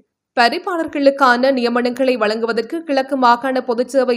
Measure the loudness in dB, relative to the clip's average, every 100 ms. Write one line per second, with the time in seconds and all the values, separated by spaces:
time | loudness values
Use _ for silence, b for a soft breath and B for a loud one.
0 | _ _ _ 0 0 0 -4 -4 -4 0
1 | 2 4 4 4 2 0 0 0 -2 0
2 | 0 0 -2 -2 -2 -4 -4 -8 -2 -2
3 | -2 0 2 2 0 -4 -2 -4 -2 0
4 | 0